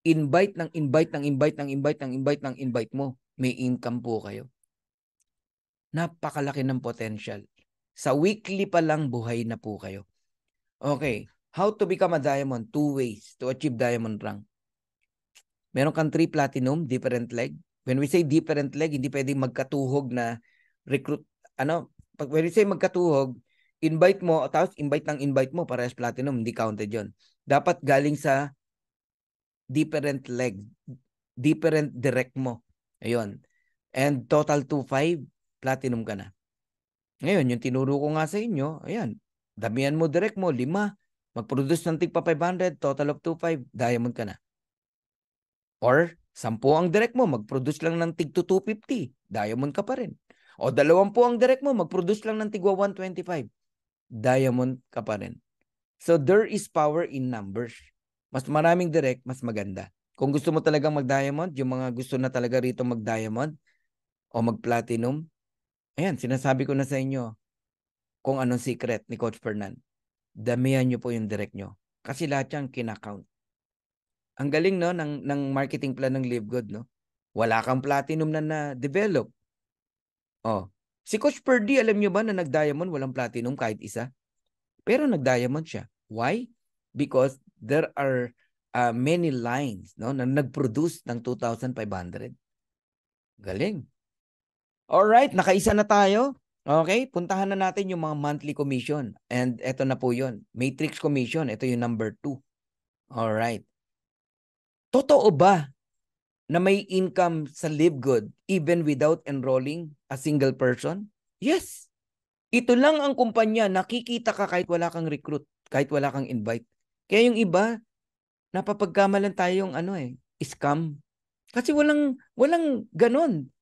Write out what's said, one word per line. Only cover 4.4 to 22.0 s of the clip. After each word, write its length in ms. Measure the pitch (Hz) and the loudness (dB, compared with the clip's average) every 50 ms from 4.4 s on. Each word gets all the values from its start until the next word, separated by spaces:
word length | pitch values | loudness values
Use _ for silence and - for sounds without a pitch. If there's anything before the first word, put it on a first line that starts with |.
| - - _ _ _ _ _ _ _ _ _ _ _ _ _ _ _ _ _ _ _ _ _ _ _ _ _ _ _ _ | -14 -16 _ _ _ _ _ _ _ _ _ _ _ _ _ _ _ _ _ _ _ _ _ _ _ _ _ _ _ _
Napakalaki 720 | - 156 170 165 - _ - 151 - 151 139 143 135 147 | -4 -4 -4 -4 -6 _ -8 -6 -4 -4 -4 -4 -2 -2
ng 200 | 131 135 131 127 | -2 -2 -2 -2
potential. 600 | 127 120 117 - 117 110 107 104 - 117 107 98 - _ _ _ _ _ _ _ _ _ _ | -4 -8 -8 -6 -8 -8 -8 -10 -10 -12 -12 -12 -14 _ _ _ _ _ _ _ _ _ _
Sa 160 | - - 143 135 | -6 0 0 2
weekly 560 | 143 160 196 214 214 _ - 196 190 196 196 | 4 4 2 2 0 _ -6 -2 -2 -2 2
pa 100 | 180 170 | 2 2
lang, 300 | 160 156 156 156 156 135 | 4 4 2 0 0 -2
buhay 340 | 120 123 110 117 120 117 117 | -2 -4 -4 -4 -4 -4 -4
na 140 | 113 117 | -4 -6
po 240 | 113 - 110 104 98 | -8 -8 -10 -10 -10
kayo. 240 | - 101 95 98 98 _ _ _ _ _ _ _ _ _ _ _ _ _ _ _ | -10 -12 -12 -14 -16 _ _ _ _ _ _ _ _ _ _ _ _ _ _ _
Okay. 480 | - 139 147 123 147 139 113 104 104 _ _ _ _ _ | -2 -2 -2 -2 -2 -4 -4 -4 -8 _ _ _ _ _
How 220 | - 165 190 214 214 | -4 0 0 0 0
to 160 | - 208 170 | 0 -2 -2
become 240 | 185 - 190 175 170 | 2 0 2 2 2
a 80 | 151 | 0
diamond? 480 | 131 151 139 139 139 135 127 117 110 110 | 0 0 -2 0 -2 -4 -4 -6 -8 -6
Two 260 | - 147 151 147 139 135 | -2 0 0 0 0 -2
ways 320 | 131 120 104 - - - - _ | -2 -4 -6 -10 -16 -20 -14 _
to 80 | 127 127 | -6 -6
achieve 260 | 131 131 - 147 123 | -4 -2 -4 -4 -2
diamond 460 | 113 131 120 120 117 113 110 107 101 | 0 0 0 0 0 -2 -4 -6 -6
rank. 240 | 107 107 101 101 104 _ _ _ _ _ _ _ _ _ _ _ _ _ _ _ _ _ _ _ _ _ _ _ _ _ - | -8 -8 -10 -10 -14 _ _ _ _ _ _ _ _ _ _ _ _ _ _ _ _ _ _ _ _ _ _ _ _ _ -2
Meron 200 | 127 139 156 - | 0 0 0 2
kang 200 | 160 156 151 - | 0 0 0 2
three 160 | 160 165 156 | 2 0 2
platinum, 560 | - 156 139 131 - 135 127 127 147 165 165 | 2 0 -2 0 0 -2 0 0 0 -2 -2
different 480 | 123 127 123 127 123 123 120 120 - 120 | -4 -4 -2 -2 -2 -2 -2 -4 -4 -6
leg. 240 | 117 123 143 147 151 _ _ _ _ _ 131 | -6 -6 -6 -8 -16 _ _ _ _ _ -2
When 80 | 127 | 0
we 80 | 135 143 | 0 0
say 160 | 135 - 175 | 2 2 2
different 560 | 175 143 147 160 156 - 156 143 143 135 - | 2 4 2 2 2 2 -2 -2 -2 -4 -4
leg, 160 | 139 156 165 147 | -4 -4 -2 -2
hindi 160 | 135 127 139 | -2 -4 -2
pwedeng 320 | 135 139 135 131 143 135 | -2 -2 -2 0 0 0
magkatuhog 720 | 135 127 - - - 131 - 143 139 127 135 143 139 123 123 | -2 -2 -2 -4 -6 -2 -2 -2 -2 0 0 -2 -2 -2 -4
na 240 | 123 120 117 117 117 _ _ _ _ _ _ _ _ _ | -2 -2 -4 -6 -8 _ _ _ _ _ _ _ _ _
recruit, 400 | - 135 135 135 - 151 147 - _ _ _ _ _ _ | -4 -4 -2 -2 -4 -6 -6 -8 _ _ _ _ _ _
ano, 320 | - 131 147 165 170 - - _ - | -4 -2 -2 -2 -2 -4 -10 _ -20